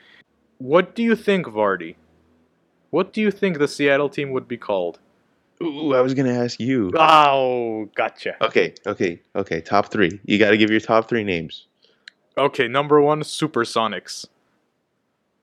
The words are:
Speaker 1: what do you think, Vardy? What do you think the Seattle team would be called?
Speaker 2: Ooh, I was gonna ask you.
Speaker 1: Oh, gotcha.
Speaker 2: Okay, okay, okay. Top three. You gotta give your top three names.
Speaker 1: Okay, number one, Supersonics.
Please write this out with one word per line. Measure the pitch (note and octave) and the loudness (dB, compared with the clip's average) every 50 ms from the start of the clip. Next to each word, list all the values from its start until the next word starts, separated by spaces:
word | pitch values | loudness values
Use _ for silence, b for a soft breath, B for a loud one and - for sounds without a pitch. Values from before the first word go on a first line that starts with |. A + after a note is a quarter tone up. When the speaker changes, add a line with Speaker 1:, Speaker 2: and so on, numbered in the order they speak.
| b b b b b _ _ _ _ _ _ - | b b b b b _ _ _ _ _ _ -14
Speaker 1:
what | C3 B2+ D3+ F3+ F#3 F#3 - | -6 2 2 2 2 2 -4
do | - | -4
you | A#3 A#3 A3+ | 0 0 0
think, | A3+ - G#3 G3 F#3 D3+ | 0 0 -2 0 0 -2
Vardy? | A#2+ G#2+ G#2+ G#2+ G2+ F#2+ F2+ E2 E2 - _ _ _ _ _ _ _ _ _ _ _ _ _ _ _ _ _ _ - | -4 -2 0 0 0 0 -2 -4 -12 -16 _ _ _ _ _ _ _ _ _ _ _ _ _ _ _ _ _ _ -4
What | - D#3+ F#3+ F#3 | -2 -2 -2 -2
do | - A3 | -2 -2
you | G#3+ G#3 | -2 -2
think | G3 - G3+ F#3+ F3 C#3+ | 0 0 -2 -2 0 0
the | D3 C#3 | -2 -2
Seattle | - - D3 C#3+ C#3 C#3 D3 C3+ | -2 0 2 2 2 2 0 -2
team | - - C#3+ C#3 | -4 -6 -8 -4
would | C3 B2+ A#2+ A#2 | -6 -6 -6 -6
be | B2 | -12
called? | A2+ - - G#2 F#2+ F2 E2+ E2 - _ _ _ _ _ _ _ _ _ _ _ - | -10 -6 -4 -4 -2 -2 -4 -8 -12 _ _ _ _ _ _ _ _ _ _ _ -8
Speaker 2:
Ooh, | E3 E3 C#3+ D3 D#3 D3 | -8 -8 -6 -4 -2 0
I | C3 B2+ | 2 2
was | B2+ C3 C3+ | 2 2 2
gonna | C3 C3+ B2 | 0 0 0
ask | B2 B2 A#2+ A#2+ - - | 0 -2 -2 -4 -4 -6
you. | A2+ B2+ C3+ B2+ G2+ F2+ - | -4 -2 0 0 0 0 2
Speaker 1:
Oh, | E3 D#3 D#3 D#3+ D3+ D3+ C#3+ C#3 C3+ C3 B2+ B2+ A#2+ A#2+ A2+ A2 A2 G#2+ G#2 - | 4 6 6 8 8 6 6 4 2 0 0 0 -2 -4 -4 -4 -6 -8 -8 -6
gotcha. | - A2+ G#2+ - - - - - - - | -4 -4 -4 -6 -8 -10 -10 -6 -2 -2
Speaker 2:
Okay, | - - A#2 F2+ D#2+ - - - | 0 2 2 0 0 -2 -8 -8
okay, | G2 G2+ - A2+ F2 E2+ - _ _ - | -6 -4 -2 -4 -4 -4 -6 _ _ -8
okay. | G2 G2 - E2+ E2 | -8 -6 -4 -6 -8
Top | - - G#2+ G2+ G#2 - | -6 0 0 0 0 0
three. | - A2 G2 D#2+ G2+ G2+ - | 0 0 0 0 0 -6 -4
You | - G#2+ G2+ | -2 2 2
gotta | A2 G2+ G#2+ | 4 4 4
give | G#2+ A2 G#2+ | 2 2 2
your | A2 A2 | 0 -2
top | - - A2 A2+ A2+ - | 0 0 0 0 0 0
three | A#2+ A2+ G#2 | -4 -4 -2
names. | G2+ F2+ E2 D#2+ D2 - - - _ _ b b b b b b b b b _ _ - | -2 -4 -4 -4 -8 -12 -16 -20 _ _ b b b b b b b b b _ _ -4
Speaker 1:
Okay, | - C3+ C#3 - - B2+ A#2 | -2 -2 -2 0 -2 -2 0
number | B2 C#3+ D3 D3 D3 D3 | 0 -2 0 4 4 4
one, | C#3+ D3 D3+ D#3 | 6 4 2 0
Supersonics. | D3+ - - - D#3 D3+ - A#2+ A#2 - - A#2 A2+ G#2+ G2 F#2 - - - - - - _ _ _ _ _ _ _ _ _ _ _ _ _ _ _ _ _ _ _ _ _ _ | -2 -8 -6 -4 -4 -2 -2 -2 -4 -2 -2 -2 -2 -2 -4 -8 -12 -14 -16 -16 -16 -20 _ _ _ _ _ _ _ _ _ _ _ _ _ _ _ _ _ _ _ _ _ _